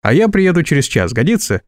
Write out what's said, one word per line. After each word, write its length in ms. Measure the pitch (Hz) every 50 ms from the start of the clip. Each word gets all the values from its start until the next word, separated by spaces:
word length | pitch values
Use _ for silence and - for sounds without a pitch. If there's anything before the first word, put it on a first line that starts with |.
А 100 | _ 107
я 160 | 117 165 220 220
приеду 340 | 196 196 190 185 175 175
через 220 | 160 - 151 143 131
час. 280 | - - 120 92 85
Годится? 500 | - 117 120 170 233 202 - - 104 90 _